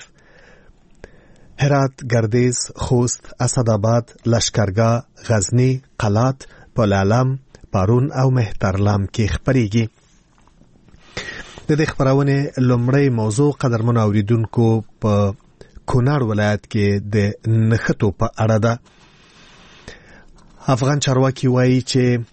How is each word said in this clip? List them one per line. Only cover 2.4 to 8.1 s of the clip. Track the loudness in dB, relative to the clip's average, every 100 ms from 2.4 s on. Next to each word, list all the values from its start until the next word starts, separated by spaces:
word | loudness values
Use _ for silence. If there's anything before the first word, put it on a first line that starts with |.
| 0 0 -6 -8 -2
خوست، | 0 0 -4 -12 -6 -4
اسداباد، | 0 0 2 2 0 -2 -6 -2
لشکرګاه، | 0 0 0 0 2 2 0 -4 -10 -2
غزنی، | -2 0 0 2 0 -6 -6
قلات، | -2 0 0 -2 -10 -20 -8
پل | -2 0
علم، | 2 2 2 0 -4 -10 -20 -6
پارون | -2 2 2 0